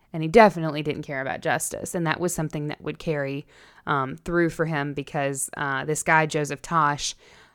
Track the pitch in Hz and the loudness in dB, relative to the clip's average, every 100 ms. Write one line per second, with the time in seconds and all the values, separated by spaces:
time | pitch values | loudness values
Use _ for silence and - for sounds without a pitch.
0 | _ 165 160 226 208 170 160 147 151 147 | _ -6 4 8 8 6 -2 -2 -4 -6
1 | 151 135 135 - 160 131 - - 185 185 | -6 -6 -4 -4 -2 -2 -2 -6 -6 -2
2 | 160 156 175 - 156 156 147 - - 151 | -2 0 -2 -2 -4 -4 -6 -8 -10 -8
3 | - 147 139 139 - - - - - 143 | -4 -4 -4 -8 -10 -20 -20 -12 -4 -2
4 | 131 160 - 170 165 160 160 151 143 143 | -2 -6 -2 2 2 2 -2 -2 -2 -4
5 | 139 151 139 135 - - 147 135 147 151 | -6 -2 -2 -2 -6 -4 -4 -2 -2 -2
6 | - 160 156 151 143 143 - 165 147 143 | 4 4 4 0 -2 -6 -2 2 2 0
7 | - - - - - | -4 -8 -16 -20 -20